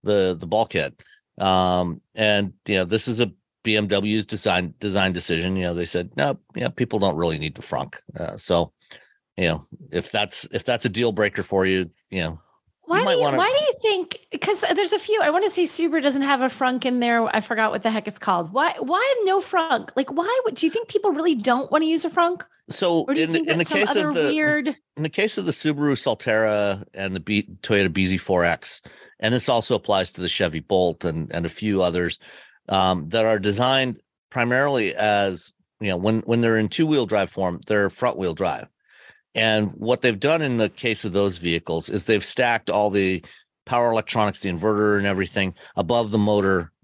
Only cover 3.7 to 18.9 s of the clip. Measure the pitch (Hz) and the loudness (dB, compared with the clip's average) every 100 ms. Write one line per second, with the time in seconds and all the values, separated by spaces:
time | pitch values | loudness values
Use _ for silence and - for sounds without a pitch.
3.7 | 107 104 101 104 107 101 110 107 90 87 | 0 2 0 0 -2 -2 -4 0 0 -2
4.7 | - 104 98 95 87 - 82 90 95 87 | -6 -4 0 0 0 -2 -2 -2 -2 -2
5.7 | 87 85 87 87 - 143 - _ 123 123 | -4 -4 -4 -4 -2 -2 -2 _ -6 -6
6.7 | - 120 107 98 80 85 78 80 - - | -4 -2 0 0 2 -2 -2 -6 -8 -8
7.7 | 65 - - - - 82 - - 87 82 | -6 -6 -12 -16 -10 -10 -8 0 0 0
8.7 | _ _ - _ _ _ - 87 78 - | _ _ -20 _ _ _ -2 0 -2 -8
9.7 | - - 87 - 107 107 - - 120 - | -20 -6 -6 -4 -4 -2 -4 -6 -4 -2
10.7 | 117 123 101 117 101 104 - 92 98 95 | -2 -2 0 0 2 0 0 -2 0 2
11.7 | 92 85 _ _ 95 80 82 _ _ _ | 2 -2 _ _ -6 -6 -8 _ _ _
12.7 | _ - 370 508 508 277 277 403 554 605 | _ -2 0 2 2 2 2 2 2 0
13.7 | 494 440 392 349 - _ - - 392 - | 0 0 0 -4 -12 _ -6 -2 -2 0
14.7 | - 381 415 - 427 302 339 403 - 339 | 0 0 -2 0 0 2 2 0 0 -2
15.7 | - 330 311 285 269 277 269 262 - 254 | 0 0 2 0 0 0 2 0 0 -2
16.7 | 254 254 247 240 233 226 220 208 220 220 | 0 -2 0 2 2 2 -2 -2 0 0
17.7 | - 226 220 214 208 - 180 165 226 320 | 0 -2 -2 -6 -6 0 0 0 0 0
18.7 | - 262 | -2 -2